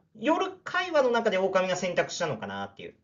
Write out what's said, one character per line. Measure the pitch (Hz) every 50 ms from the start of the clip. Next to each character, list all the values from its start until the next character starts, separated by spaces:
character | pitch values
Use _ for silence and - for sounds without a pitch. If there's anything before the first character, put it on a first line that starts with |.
| _ _ - 214
夜 | 220 277 330 359 381 381 - - -
会 | - - 359 359 370
話 | 330 294 262
の | 247
中 | 233 226 220 214
で | 185 185
狼 | 190 190 190 185 185 185
が | 180
選 | - - 180 170
択 | 175 165 -
し | - -
た | 170 160
の | - 104
か | - 98
な | 98 98 98
っ | 95 -
て | - 87
い | 82
う。 | - _